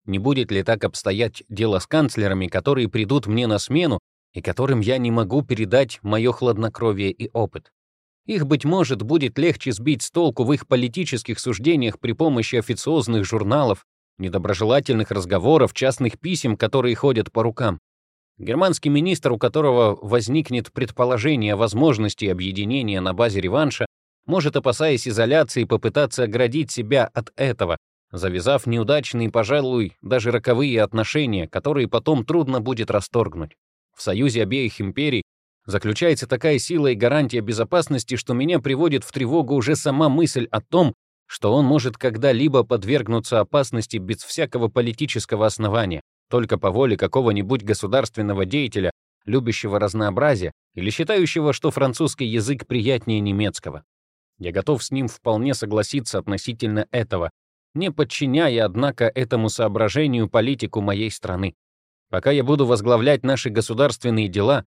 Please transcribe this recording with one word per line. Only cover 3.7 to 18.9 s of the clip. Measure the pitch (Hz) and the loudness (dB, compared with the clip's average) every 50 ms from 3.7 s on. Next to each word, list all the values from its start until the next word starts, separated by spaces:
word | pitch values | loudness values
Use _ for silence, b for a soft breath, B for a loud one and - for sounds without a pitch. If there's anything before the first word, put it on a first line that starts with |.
| 131 170 - 302 104 87 - _ _ _ _ _ - | 0 2 2 2 0 -2 -4 _ _ _ _ _ -14
и | 85 | -8
которым | - - 82 - 131 135 135 110 | -6 -4 -2 0 0 2 2 2
я | 101 113 131 | 2 2 0
не | 127 120 117 | 2 0 0
могу | 113 117 110 90 120 147 | 2 0 0 2 0 0
передать | 131 - 127 107 110 92 120 131 135 117 - - - | 0 0 -2 -2 0 2 4 4 2 2 -2 -8 -4
моё | 101 110 113 113 123 | 0 0 2 2 2
хладнокровие | 113 - 127 120 107 104 113 110 - - 117 113 101 95 101 98 | 0 2 0 0 2 0 -2 -4 -2 -2 -2 0 0 0 -2 -4
и | - - 117 - - | -4 -6 -8 -6 -4
опыт? | 113 104 - - 78 - _ _ _ _ _ _ _ _ _ _ _ _ | -4 -4 -4 -6 -10 -18 _ _ _ _ _ _ _ _ _ _ _ _
Их, | - 220 185 147 | -4 -2 -2 0
быть | 135 151 135 - | 2 0 2 2
может, | 147 180 190 151 117 135 98 107 | 2 2 2 2 0 -2 -4 0
будет | 113 160 165 139 117 - | 0 2 2 2 0 0
легче | 135 151 175 - - - 135 | 0 0 0 0 0 -4 -6
сбить | 107 101 120 151 160 113 - | -6 -2 -2 -2 -2 -2 -4
с | - | -4
толку | - 165 170 147 113 - 117 | 0 0 0 2 2 0 0
в | 127 147 | 0 0
их | 127 - | 0 0
политических | - 135 123 123 120 117 185 170 - 131 110 - - 107 - | 0 0 0 0 0 -4 -4 -6 -4 -6 -6 -6 -6 -8 -6
суждениях | - 127 110 92 123 160 170 143 120 113 - - | -6 -6 -4 -2 0 2 2 2 2 0 -2 -4
при | - 117 113 | -4 -4 -2
помощи | - 165 156 135 117 110 - 131 | 0 0 2 2 0 0 0 0
официозных | 117 - - 110 - - 135 160 151 113 117 113 107 95 | -2 0 -2 -4 -4 -2 -2 0 0 0 0 0 0 0
журналов, | - 113 107 101 101 127 151 139 113 95 - - _ _ _ _ _ _ | 0 -2 -2 0 0 2 2 2 2 0 -2 -6 _ _ _ _ _ _
недоброжелательных | - 95 90 87 98 87 98 98 87 110 107 127 143 139 - 117 110 107 - | -10 -6 -4 -4 -2 -2 -2 -2 0 2 2 2 2 2 2 0 0 0 -2
разговоров, | 101 101 87 90 98 90 90 131 160 151 123 98 - | -2 -4 -2 0 0 2 4 4 6 6 4 2 0
частных | - 131 135 123 - 127 113 - - | 0 -2 0 0 0 -2 -2 -2 -4
писем, | - 180 185 - - 120 104 | -6 -6 -4 -2 -2 -2 -2
которые | - 117 104 - 135 123 123 113 | 0 0 0 2 2 0 0 0
ходят | - - 143 123 110 98 - | 2 2 2 2 2 -2 -2
по | - 113 110 | 0 0 0
рукам. | 117 110 - 123 104 87 - _ _ _ _ _ _ _ _ _ _ _ | 0 0 -2 -2 -2 -2 -4 _ _ _ _ _ _ _ _ _ _ _
Германский | - 90 98 120 165 190 185 156 - - | -10 -6 -2 0 2 2 2 2 0 0
министр, | 143 | 2